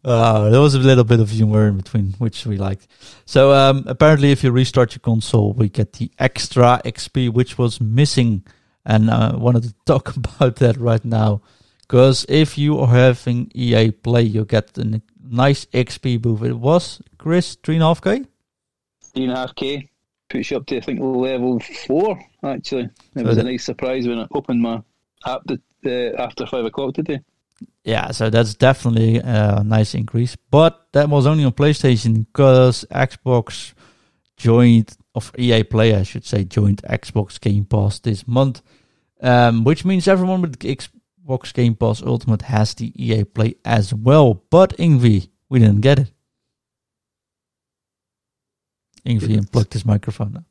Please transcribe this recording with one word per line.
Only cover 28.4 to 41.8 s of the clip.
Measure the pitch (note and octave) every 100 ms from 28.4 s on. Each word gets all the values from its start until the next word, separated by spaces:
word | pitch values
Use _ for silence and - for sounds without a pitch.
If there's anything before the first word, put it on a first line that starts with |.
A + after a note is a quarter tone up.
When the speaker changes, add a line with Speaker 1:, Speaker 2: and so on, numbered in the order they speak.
| A2+ G#2
Speaker 1:
definitely | B2+ C3+ A#2+ A2+ A2+ A2+
a | B2+ G#2+ G#2 G2+
nice | G#2 A2 G#2+
increase. | A2+ G#2+ A#2 A#2+ - _
But | C#3 E3 - _
that | C#3 D3
was | D3 C3+
only | D#3
on | C#3
PlayStation, | - D3 D3 C3+ A#2 A2+ A2 A2
'cause | - C3+ C3 B2+ A#2+ -
Xbox | C3+ C3 - B2+ B2 G#2+ - - _ _ _ _ _ _ _
joined, | A#2 A#2 A#2+ A#2 G#2+ - _
of | - - -
E | B2
A | A2+
Play, | G#2 A2 A2+ G#2
I |
should | G2 B2 -
say, | G#2
joined | F#2+ - G2+ G2+
Xbox | - - - A2 G2 -
Game | A2+ G2+ G2
Pass | G#2+ G2+ -
this | A#2+ G2 -
month. | A#2+ C3+ A#2 _ _ _ _ _ _
Um, | B2+ B2 A#2+ A#2
which | A2+ D#3+ F3+
means | F#3+ F3+
everyone | F#3+ F#3 F#3
with | E3+ B2+
Xbox | - C#3 - _ _ _ D#3+ B2+ -
Game | - A#2+
Pass | A2